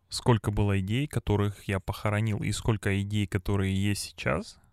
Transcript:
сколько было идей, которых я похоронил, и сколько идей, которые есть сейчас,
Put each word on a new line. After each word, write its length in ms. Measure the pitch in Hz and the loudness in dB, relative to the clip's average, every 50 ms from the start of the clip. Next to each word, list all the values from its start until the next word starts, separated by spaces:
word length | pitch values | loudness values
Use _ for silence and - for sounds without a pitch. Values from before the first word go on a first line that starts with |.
| _ _ | _ _
сколько 380 | - - - 127 120 107 - 110 | -10 0 4 4 4 4 4 0
было 280 | 104 107 104 101 98 98 | 0 2 2 2 2 0
идей, 260 | 92 95 110 131 147 | 0 0 -2 -2 -2
которых 580 | 147 - 117 - - 104 101 101 104 101 - - - | -2 -4 -4 0 0 2 2 2 0 -2 -6 -4 -2
я 120 | 98 95 | -2 -2
похоронил, 640 | - - - - - 107 104 104 110 110 101 - | -2 -4 -6 -2 -2 0 0 2 2 0 0 0
и 100 | - - | -2 -2
сколько 480 | 104 - - 120 113 98 - 101 98 101 | -2 0 0 0 0 0 0 0 0 0
идей, 260 | 101 101 107 107 101 | 0 0 0 0 0
которые 480 | - - 98 - - 101 98 95 95 95 | 0 -2 -2 -2 0 0 0 2 2 0
есть 280 | 95 98 104 101 - - - | 2 2 0 0 -2 -4 -8
сейчас, 480 | - - - 127 139 185 226 - - - _ _ | -10 -6 -2 -2 -2 -2 -4 -8 -14 -20 _ _